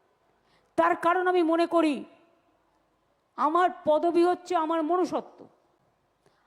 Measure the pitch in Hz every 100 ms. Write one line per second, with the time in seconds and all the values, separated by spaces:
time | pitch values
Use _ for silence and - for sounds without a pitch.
0 | _ _ _ _ _ _ _ - 330 339
1 | 339 359 370 359 320 330 339 339 311 247
2 | - _ _ _ _ _ _ _ _ _
3 | _ _ _ - 269 330 359 349 - 302
4 | 339 339 349 349 - 349 311 330 311 359
5 | 339 262 - - - _ _ _ _ _
6 | _ _ _ _